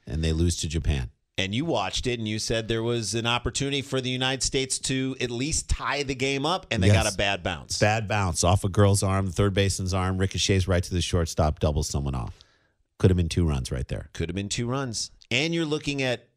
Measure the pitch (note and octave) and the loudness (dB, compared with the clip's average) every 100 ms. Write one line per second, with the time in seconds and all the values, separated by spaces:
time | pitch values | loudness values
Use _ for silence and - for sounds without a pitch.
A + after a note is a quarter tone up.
0 | - D#2 D#2+ D#2+ F2 - E2 D#2 C#2 C#2 | -8 -2 0 2 2 0 -2 -2 0 -2
1 | A#1+ _ _ - G2 A2+ E3 A#2 F#2+ - | -4 _ _ -4 -2 -2 0 0 -2 -2
2 | B2+ A#2+ G#2+ G#2+ - A2+ A2 A2+ A#2 A#2+ | -2 -2 -4 -4 -2 -2 -2 -2 0 -2
3 | G2+ A2+ A#2 A#2+ B2+ - C#3 C#3 - C3 | -2 -2 0 0 -2 -4 -2 -4 -2 -4
4 | B2+ B2+ C3 C3 - C#3 C3 - - C3 | -2 -2 -2 -2 -2 -2 -2 -4 -2 -2
5 | C3 C3 B2 A#2+ D3 C#3 - - A#2+ C#3+ | -2 -4 -6 -4 -2 -4 -2 -2 -2 -2
6 | C#3 C3 C#3 C#3 D3 F#3 - A2 G2+ G#2+ | -4 -2 -2 0 0 -2 -2 2 4 6
7 | G#2+ F#2+ G2+ G2 F#2 D#2+ B1 - G#2+ A2+ | 4 2 0 0 -4 -6 -6 0 2 2
8 | G2+ G#2+ F2+ D#2+ F2 F#2+ G2 F#2+ G2+ G2+ | 0 0 0 2 4 4 2 4 6 6
9 | F#2+ F#2+ F#2+ E2+ G2+ G2 G2 - F#2 F#2+ | 2 0 -2 2 2 4 2 0 -2 0
10 | F#2 F#2 F#2+ F2 - F#2+ F#2 F2+ - F2+ | 0 0 0 0 2 2 4 0 2 -2
11 | - F2+ D#2+ - D#2 - D#2+ D2 D2 C#2 | 0 0 0 2 0 2 0 0 0 -2
12 | C#2+ C2+ G#1+ - - _ _ _ _ - | -2 -4 -6 -12 -20 _ _ _ _ 2
13 | F2+ F2+ E2 - D#2+ C#2 B1+ C2 C#2 - | 4 4 2 2 2 0 -2 -6 -4 -6
14 | - - E2 F2+ G2+ - A#2+ C3+ C3 G#2+ | -8 -6 -4 -4 -4 -4 -2 -4 -4 -6
15 | - - - A#2+ D#3+ E3+ D#3 D3+ D3 C#3 | -8 -12 -2 0 2 0 -2 -2 -4 -2
16 | C3 A#2 _ | -2 -2 _